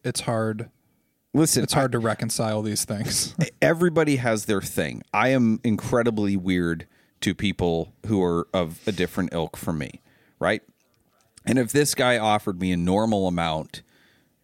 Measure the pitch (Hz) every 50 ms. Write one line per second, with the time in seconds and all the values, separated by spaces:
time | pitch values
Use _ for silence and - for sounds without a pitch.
0 | _ - - - - - 120 113 110 110 110 107 110 - _ _ _ _ _ _
1 | _ _ _ _ _ _ - 135 160 156 - 131 113 - - 151 135 127 120 120
2 | 113 113 107 - - 110 - - 120 110 107 107 107 110 104 - - - 110 101
3 | - - - - - - - - 156 - - _ - 147 170 165 175 180 156 165
4 | 160 151 143 127 123 120 113 107 104 - 107 95 - - - - 85 71 62 -
5 | - _ - 104 113 127 135 131 120 113 110 107 - 120 107 98 - - - 120
6 | 117 120 110 107 104 101 101 95 87 95 92 90 87 85 85 82 - _ _ _
7 | _ _ _ _ - 107 90 - 107 101 87 - 92 87 85 82 82 - - _
8 | - 107 110 98 90 87 85 85 85 - - 95 87 80 82 - - - 101 85
9 | 90 82 - - 92 - - 85 80 78 - - - - 85 76 69 - - -
10 | _ _ _ _ _ _ _ _ - 87 110 - - _ _ _ _ _ _ _
11 | _ _ _ _ _ _ _ - _ - 117 131 123 113 - 143 147 143 - -
12 | 127 123 123 113 107 110 107 104 - 107 95 87 92 92 90 87 85 90 92 104
13 | 110 113 110 101 95 92 90 87 82 82 78 78 76 - - - - _ _ _
14 | _ _ _ _ _ _ _ _